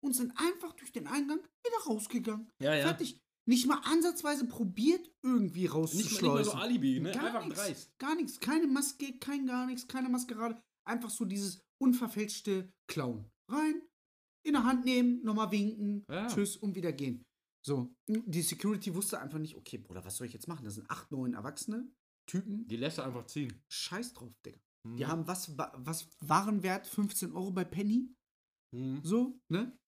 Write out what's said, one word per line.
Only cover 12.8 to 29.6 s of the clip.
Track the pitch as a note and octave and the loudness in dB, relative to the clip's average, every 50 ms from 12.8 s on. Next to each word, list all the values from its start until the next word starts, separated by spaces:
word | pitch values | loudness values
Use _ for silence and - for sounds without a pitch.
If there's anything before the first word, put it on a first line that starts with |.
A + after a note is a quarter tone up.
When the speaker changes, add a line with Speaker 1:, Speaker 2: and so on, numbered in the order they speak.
| _ - | _ -6
Speaker 1:
Klauen. | - D#3+ C#3 B2 A#2 G#2+ G#2 - _ _ _ - | -4 -2 -2 -2 -2 -4 -8 -12 _ _ _ -4
Rein, | G#3+ C#4+ D#4 D#4 D#4 F4 - - _ _ _ _ _ _ _ _ _ _ _ | -2 0 2 2 0 -2 -4 -10 _ _ _ _ _ _ _ _ _ _ _
in | D#4 C#4+ | 2 4
der | C#4 A3+ | 6 6
Hand | A#3+ C4 B3 B3 | 6 4 4 4
nehmen, | B3+ B3+ B3 B3 B3 A#3+ B3 - | 4 6 6 6 6 4 4 2
nochmal | A3 G#3 G#3+ A3 G3+ | 0 2 2 2 2
winken, | G3 G#3 G3+ G#3+ A3 G#3+ G#3 G3+ G#3 G3+ G3+ _ | 2 2 2 2 0 0 -2 -2 -2 -2 -4 _
Speaker 2:
Ja. | C#3+ F3 G#3 A#3+ | -4 -2 -2 0
Speaker 1:
tschüss | A#3 - G3+ G3 - - | 2 2 2 2 0 -4
und | - G3+ F#3 | -4 -4 -2
wieder | F#3+ E3+ E3+ | 0 -2 -2
gehen. | C#3+ C3+ C#3+ C3+ A#2+ B2 - _ _ _ _ _ _ _ _ | -2 -2 -2 -2 -2 -4 -8 _ _ _ _ _ _ _ _
So, | - C#3+ C3+ B2 B2 - _ _ - | -2 0 0 0 -4 -6 _ _ -2
die | G#3+ A3 A#3 A3 D#3 E3+ | -2 -2 0 -2 -2 0
Security | E3 - E3 - - G3+ G#3+ G3 G#3 G#3 E3 | 0 0 -2 0 0 0 0 0 -2 -4 -4
wusste | F3+ G3+ - - - | -2 -2 -2 -4 -6
einfach | B2+ D3 D3 D#3 | -6 -6 -6 -6
nicht, | D#3 D#3 D#3 | -6 -6 -8
okay, | - - - - A2 | -14 -16 -12 -12 -12
Bruder, | G#2 - F2 F#2 F2+ | -12 -10 -12 -12 -10
was | F#2 G2+ - | -8 -8 -8
soll | B2+ A#2 | -8 -8
ich | A#2 | -10
jetzt | A2 - - | -10 -10 -8
machen? | E3+ D3+ B2+ | -8 -8 -8
Das | G#2+ G2+ | -8 -10
sind | G#2 G#2 - | -10 -8 -8
acht, | - - - _ | -8 -8 -6 _
neun | D3 C3 C3 B2 A#2+ | -6 -4 -2 -2 -4
erwachsene | - G2+ C3+ - - - - G#3+ A3+ B3+ - - _ _ _ _ _ _ - | -4 -6 -8 -8 -8 -6 -6 -6 -6 -6 -8 -14 _ _ _ _ _ _ -4
Typen. | - F#3 F#3+ A3+ G3+ G#3 A#3 - | -2 -2 -2 -2 -4 -6 -4 -6
Speaker 2:
Die | A2 A#2 | -4 -2
lässt | B2 D3 D#3 - | -2 -4 -4 -4
er | C3+ | -6
einfach | C3+ B2 B2 A#2 - | -4 -6 -6 -8 -6
ziehen. | - D3 C#3+ B2 G#2 - _ _ | -4 -4 -2 -4 -4 -10 _ _
Speaker 1:
Scheiß | - - - - F3 G3 A#3+ B3 - | -8 -8 -6 -6 -6 -6 -8 -8 -10
drauf, | - B2 A#2+ G#2 _ _ | -14 -18 -18 -18 _ _
Digga. | - - - _ _ _ _ _ | -18 -18 -18 _ _ _ _ _
Speaker 2:
Mhm. | A2+ A#2 A#2+ | -10 -6 -4
Speaker 1:
Die | C#3 | -2
haben | D3 D#3+ E3 D#3+ E3 | -2 0 -2 -2 -4
was, | F3+ F#3 - - D3+ C3+ | -4 -6 -6 -8 -6 -6
wa-, | D#3 - - C3 | -6 -6 -6 -10
was | B2 C#3 E3 D#3+ - - - _ | -8 -6 -6 -6 -6 -10 -14 _
Warenwert | - D3 - E3+ G3 G#3 G#3+ G3+ F3 F#3+ F#3 G3 F#3+ - | 0 4 4 4 6 4 0 2 2 2 0 0 -4 -4
fünfzehn | - - G#3 G3+ - - - E3+ D#3 | 0 0 0 2 0 -2 -4 -4 -4
Euro | F3 F#3 F#3+ | -4 -4 -2
bei | F#3 F#3 F3+ | 0 -2 -2
Penny. | F3 - E3+ G3+ G#3 A3 B3 C4 B3+ - _ _ _ _ _ _ _ _ _ _ _ - | -2 -2 -2 2 4 4 2 2 0 -8 _ _ _ _ _ _ _ _ _ _ _ -8
Speaker 2:
Mhm. | A#2+ C3 C3 C3 C#3+ D3 | -6 -4 -4 -4 -4 -2
Speaker 1:
So, | D#3+ G3 A#3 B3 C4 B3+ - _ _ | 2 2 2 2 2 -2 -10 _ _
ne? | D#3+ F#3 | -2 0